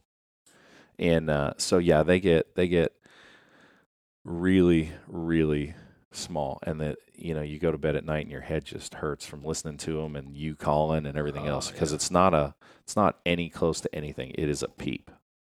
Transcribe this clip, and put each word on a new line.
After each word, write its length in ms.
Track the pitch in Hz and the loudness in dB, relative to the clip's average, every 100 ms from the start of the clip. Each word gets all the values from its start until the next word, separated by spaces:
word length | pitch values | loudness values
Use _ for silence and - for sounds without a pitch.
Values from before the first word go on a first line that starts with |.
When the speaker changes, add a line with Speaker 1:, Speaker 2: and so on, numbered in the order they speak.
| _ _ _ _ _ _ _ - _ - | _ _ _ _ _ _ _ -20 _ -2
Speaker 1:
And, 280 | 87 82 80 | 2 4 2
uh, 260 | 73 71 - | 0 0 -4
so, 220 | - 95 | 0 2
yeah, 240 | 85 78 | 6 6
they 160 | 78 92 | 6 6
get, 340 | 92 82 - - | 6 4 2 0
they 120 | 90 | 2
get 260 | 87 80 - _ - - - _ _ _ _ _ _ _ _ | 2 2 -2 _ -20 -20 -20 _ _ _ _ _ _ _ _
really, 680 | - 85 92 95 87 82 80 80 - | -10 -2 4 6 6 6 2 -8 -14
really 680 | 87 82 82 78 76 73 87 - _ _ | -8 0 2 2 0 -2 -10 -20 _ _
small. 480 | - - 82 69 - | -14 -8 -6 -6 -6
And 160 | - 78 | -8 -4
that, 180 | 76 - _ - | -6 -6 _ -14
you 180 | 85 | -8
know, 80 | 78 | -6
you 180 | 73 76 | -6 -4
go 120 | 82 | -2
to 60 | 76 | 0
bed 180 | 78 73 | -2 -2
at 100 | 78 | -2
night 160 | 76 73 | -4 -4
and 60 | |
your 100 | 69 | -12
head 240 | - 78 - | -6 -6 -6
just 300 | - - - | -12 -14 -8
hurts 300 | 78 71 - | -8 -8 -12
from 180 | 76 | -12
listening 340 | 73 80 80 71 | -8 -8 -8 -10
to 240 | - 78 | -6 -6
'em 120 | 78 71 | -6 -8
and 200 | 69 71 | -12 -10
you 200 | 78 76 | -10 -4
calling 500 | - 73 78 80 73 | 0 2 4 0 -2
and 120 | 71 | -4
everything 300 | 73 71 73 | -4 -4 -4
Speaker 2:
Oh, 60 | |
Speaker 1:
else, 180 | 69 - | -4 -6
'cause 200 | - 80 | -4 -4
Speaker 2:
yeah. 40 | 73 | -2
Speaker 1:
it's 160 | - | 0
not 220 | 90 92 | 4 4
a, 200 | 80 71 - - _ | 4 0 -4 -20 _
it's 120 | - - | -6 2
not 240 | 98 - - | 2 2 -2
any 240 | 87 85 | 0 -2
close 320 | - 85 76 | -2 -2 0
to 140 | - - | -6 -8
anything. 360 | 73 71 65 - | -10 -8 -8 -4
It 140 | 76 | -2
is 120 | 71 | -2
a 40 | - | -6
peep. 420 | - - 64 - - _ _ | -8 -8 -8 -12 -20 _ _